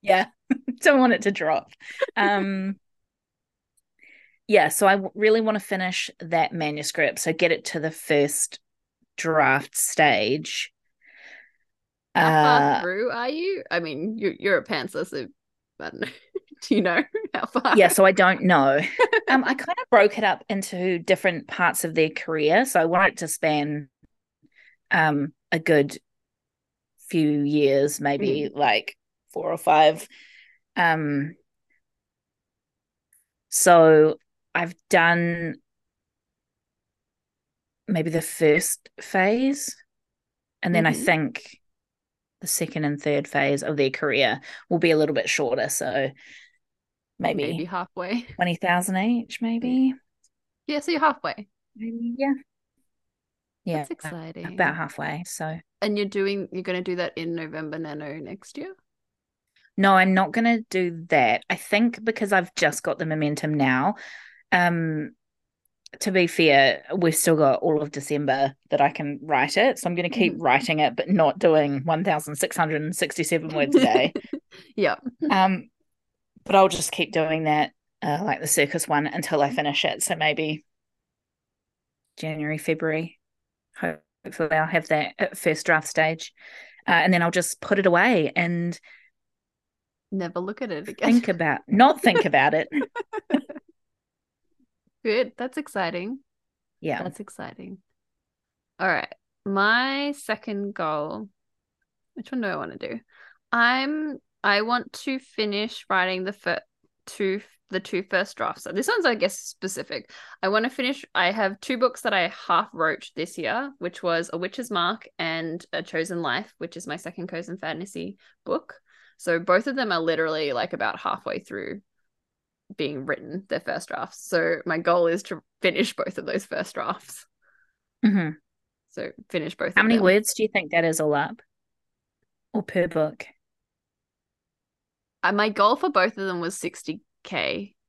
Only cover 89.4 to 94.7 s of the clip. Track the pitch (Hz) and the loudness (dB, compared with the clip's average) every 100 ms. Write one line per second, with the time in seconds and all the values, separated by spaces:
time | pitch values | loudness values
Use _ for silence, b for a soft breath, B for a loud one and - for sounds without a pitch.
89.4 | _ _ _ _ _ _ _ 190 175 175 | _ _ _ _ _ _ _ -6 -6 -6
90.4 | 185 208 240 160 - - - 233 233 175 | -8 -8 -8 -8 -10 -4 2 2 2 -2
91.4 | 165 139 - 190 254 311 - 214 190 143 | 0 -2 0 6 6 6 4 4 4 4
92.4 | 139 156 - 302 - 466 - 453 _ 277 | 4 2 -2 -4 -4 -8 -10 -10 _ -4
93.4 | - 285 _ _ _ _ _ _ _ _ | -4 -18 _ _ _ _ _ _ _ _
94.4 | _ _ _ | _ _ _